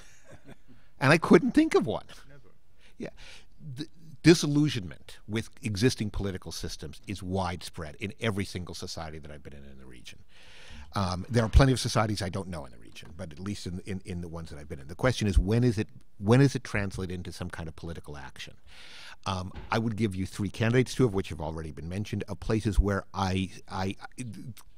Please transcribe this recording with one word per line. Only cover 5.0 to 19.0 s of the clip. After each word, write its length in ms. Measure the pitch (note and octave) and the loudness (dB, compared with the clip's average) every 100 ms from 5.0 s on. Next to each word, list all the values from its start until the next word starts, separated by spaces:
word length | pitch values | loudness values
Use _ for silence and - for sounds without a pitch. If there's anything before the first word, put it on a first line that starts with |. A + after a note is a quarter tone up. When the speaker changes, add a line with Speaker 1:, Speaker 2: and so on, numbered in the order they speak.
| - - - | -14 -14 -4
Speaker 1:
with 220 | A2 - - | -4 -4 -6
existing 480 | A2 G2 B2 - G#2 | -4 4 4 4 -2
political 420 | - G2 F2+ - | -2 -2 -4 -8
systems 500 | - E2 - D2+ - - | -8 -8 -8 -10 -12 -10
is 160 | G2 | -8
widespread 720 | F#2 F#2+ F2+ F2 - - D#2 D2 | -2 0 0 -2 -8 -10 -10 -8
in 140 | G2 - | -8 -2
every 260 | A2+ G2+ G2 | -2 -2 -4
single 300 | F#2+ F2 E2+ | -6 -8 -8
society 440 | F2+ - D#2+ D#2 | -8 -8 -8 -10
that 120 | D2 | -12
I've 120 | D2 | -14
been 100 | - | -14
in 100 | D2 | -16
in 140 | C#2 C2+ | -16 -16
the 80 | B1+ | -16
region. 340 | B1+ - - - - - - - - - - | -16 -16 -16 -16 -16 -16 -16 -14 -14 -6 -2
Um, 300 | F#2 F2+ F#2 | 0 0 0
there 140 | A2+ | 2
are 60 | A2 | 8
plenty 220 | - C3+ | 8 10
of 80 | B2 | 6
societies 420 | A2+ - A2 G#2 | 2 2 2 0
I 80 | F#2+ | -4
don't 200 | F#2+ G2 | -4 -6
know 160 | A2+ C3+ | -8 -8
in 60 | |
the 60 | - | -12
region, 320 | - - - E2 | -14 -14 -14 -12
but 140 | F2 | -12
at 80 | D#2 | -8
least 260 | F#2+ G2+ F#2+ | -6 -6 -6
in, 140 | F2+ G2+ | -8 -6
in, 160 | F#2+ - | -8 -6
in 160 | F2 | -6
the 60 | E2+ | -6
ones 220 | E2 D#2+ | -8 -10
that 80 | D2 | -12
I've 100 | D2+ | -10
been 100 | E2 | -10
in. 80 | C#2 | -10
The 80 | - | 2
question 320 | B2+ A#2+ G#2 | 2 4 4
is, 120 | F#2 | 6
when 240 | F2+ A#2 | 6 6
is 160 | B2 A2 | 6 4
it, 80 | G#2+ - - - | -2 -6 -16 -4
when 200 | G2+ B2 | 6 10
is 160 | C#3 C3+ | 10 6
it 80 | |
translated 520 | - G#2+ G2 F#2+ F#2 F2+ | -2 -2 -2 -2 -4 -4
into 160 | F2+ | -6
some 180 | - F2+ | -6 -6
kind 180 | - D#2+ | -6 -8
of 80 | - | -8
political 400 | E2 D#2+ - D2 | -8 -8 -10 -12
action? 380 | C3+ - - - - - - - | -12 -12 -14 -14 -16 -16 -14 -14